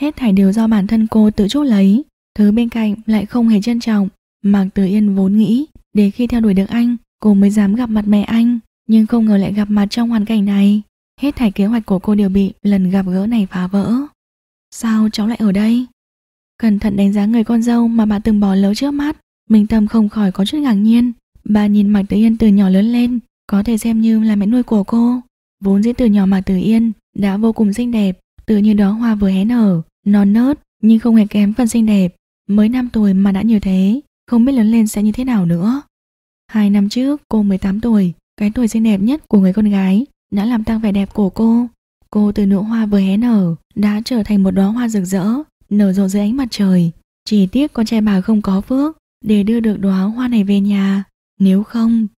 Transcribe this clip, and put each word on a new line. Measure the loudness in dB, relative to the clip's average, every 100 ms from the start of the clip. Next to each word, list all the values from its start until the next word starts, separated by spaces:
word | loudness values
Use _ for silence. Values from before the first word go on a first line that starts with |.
hết | -8 -4
thảy | 0
đều | 2 2
do | 2 0
bản | 0 0
thân | -2 0
cô | 2 2
tự | 2 -2
chuốc | 0 0
lấy, | 2 4 2 -2 _ _ 0
thứ | 0
bên | 2 -2
cạnh | -4 -4 -4 -2
lại | -2 -2
không | -2 0
hề | 0
trân | 0 -4
trọng. | -2 -2 -2 _ _ _
Mạc | 0 0 0
Tử | -2 0
Yên | 0 0 0
vốn | 0 2
nghĩ, | 2 0 -4 _ _
để | 0 0
khi | 0 -2
theo | 0
đuổi | 0
được | 0 0
anh, | -2 -2 -4 _ -4
cô | 0
mới | 4 2
dám | 2 0 0
gặp | -2
mặt | -2 0
mẹ | 0
anh, | 0 0 0 -2 _ _ 0
nhưng | 2 2
không | 0 2
ngờ | 2
lại | 0
gặp | -2 -2
mặt | 0 -2
trong | -2 -2
hoàn | -2 -2
cảnh | -2 0
này. | 2 2 2 -4 _ _ -6
Hết | -6 -2
thảy | -4
kế | 0 -2
hoạch | -2 -2
của | -4
cô | 0 0
đều | 0
bị | 0 -2 -2
lần | -2 0 0
gặp | 0 -2
gỡ | -4 -2
này | -2 -2
phá | -4 -4
vỡ. | -2 -2 -4 -4 _ _ _ _ _ _
"Sao | -8 -2 0 0
cháu | -2 -4
lại | -2
ở | 0
đây?" | 0 0 0 -4 _ _ _ _ _ _ -4
Cẩn | -2 0
thận | -2 0
đánh | 0
giá | 0 0
người | 0
con | 0 0
dâu | 0 0 0
mà | 0 0
bà | 0
từng | 0 2
bỏ | 2 2
lỡ | 0
trước | 0 -4
mắt, | -4 -4 -6 _ _ 0
Minh | 2 2
Tâm | 0 0
không | 0 -2
khỏi | 0 -2
có | -2 -4
chút | -2
ngạc | 0
nhiên. | 0 2 2 0 -4 _ _
Bà | -2 0 2
nhìn | 2 2
Mạc | 0 0
Tử | 0
Yên | 2 2
từ | 2
nhỏ | 4 4
lớn | 2 2
lên, | 0 0 -2 -8 _ -4
có | -4
thể | -2 -2
xem | -2 0
như | 0 2
là | 0 0
mẹ | 0
nuôi | 0
của | 0 -2
cô. | 0 0 0 -2 -8 _ _ -8
Vốn | -2 0
dĩ | 0
từ | 0 0
nhỏ | 2 2
Mạc | 0
Tử | -2 -2
Yên | 0 0 0 -4 _ -4
đã | -4 0
vô | -2
cùng | 0 -2
xinh | -2 -4
đẹp, | -2 -2 -4 _ _ -2
tựa | 0
như | 2
đóa | 2 0
hoa | 0 -2 0
vừa | 0
hé | 0 0
nở, | 0 0 0 -6 _ 0
non | 2 4
nớt | 2 0 -2 _ -2
nhưng | 2 2
không | 4 2
hề | 2
kém | 0 0
phần | 0 0
xinh | 0 2
đẹp. | 2 0 _ _ _ -2
Mới | 2 2
năm | 0 -2
tuổi | 0 2
mà | 2 2
đã | 0
như | 0 0
thế, | 0 0 2 0 -6 _ -2
không | 0 2
biết |
lớn | 2 2
lên | 2 0
sẽ | 0
như | -2
thế | -2
nào | -2 0 0
nữa. | 0 -2 -4 -8 _ _ _ _ _ _
Hai | -2 2
năm | 2 0
trước | -2 -4 -4 -4
cô | -2
mười | 0 -2
tám | -2 -4
tuổi, | 0 0 0 -4 _ -6
cái | -4 -2
tuổi | -2
xinh | 0
đẹp | 0 0
nhất | 0 -4 0
của | 2
người | 2
con | 0 0
gái | 0 0 0 -2 _ -8
đã | -4 -2
làm | -2
tăng | -2 -4
vẻ | -2
đẹp | -2 -4
của | -2 -2
cô. | 0 0 2 -2 _ _ _ _
Cô | -2 0
từ | 0 0
nụ | 0
hoa | -2 -4 0
vừa | 0
hé | 0 0
nở | 0 0 0 -4 _ -4
đã | -2 -2 -4
trở | -4
thành | -2 0
một | 0
đóa | 0 0
hoa | -2 -4
rực | -4 -4
rỡ, | -2 -2 -4 -8 _ -4
nở | 0 0
rộ | 0 -2
dưới | -2
ánh | -2 -4
mặt | -6
trời. | -2 0 2 0 -4 _ _ -2
Chỉ | 0 0
tiếc | 0 -2
con | -4 -2
trai | -2
bà | 0 0
không | 0 -2
có | 0 -4
phước | -2 -2 -4 -6 _ _ -2
để | 0
đưa | 0 -2
được | -2 -2
đóa | -2 -2
hoa | -2 -4 -2
này | 0
về | 0 0
nhà, | 0 0 -2 -2 -6 _ _ 0
nếu | 2 2
không. | -2 -2 0 0 -2